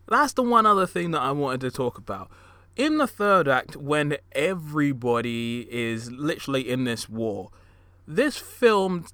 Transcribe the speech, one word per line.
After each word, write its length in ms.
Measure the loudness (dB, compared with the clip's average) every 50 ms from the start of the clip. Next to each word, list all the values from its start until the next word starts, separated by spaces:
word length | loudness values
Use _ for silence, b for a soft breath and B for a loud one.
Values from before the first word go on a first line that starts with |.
| b
That's 260 | 0 2 2 2 2 0
the 100 | 0 0
one 220 | 4 4 6 6
other 220 | 6 4 4 2
thing 240 | 0 0 -2 -2 0
that 100 | 0 0
I 100 | 0 0
wanted 300 | 0 0 0 -2 -2 -2
to 100 | -4 -4
talk 260 | -4 -2 -4 -4 -4
about. 340 | -8 -10 -10 -10 -10 -10 B B B B B B B B B B
In 220 | -2 0 2 2
the 100 | 2 0
third 400 | -2 0 0 2 4 4 4 6
act, 280 | 4 2 2 0 -4 -12
when 420 | -10 -2 0 0 2 2 0 -2 -4 -6 _
everybody 1400 | -2 0 0 0 0 -4 -6 -4 -2 0 0 0 -2 -2 0 0 2 2 0 -2 -4 -4 -4 -4 -6 -6 -8 -8
is 420 | -6 -4 -2 -2 -4 -6 -8 -10
literally 560 | -10 -4 -4 -4 -4 -4 -4 -2 -2 -2 0
in 160 | 0 -2 0 0
this 240 | -2 -2 -4 -6
war, 440 | -8 -6 -4 -4 -4 -4 -6 -8 -12 b b b b b b b b b b b
this 300 | -4 0 0 0 0 0
film 680 | -4 -12 -16 -2 4 4 6 6 4 2 0 -2 -4 -6 -10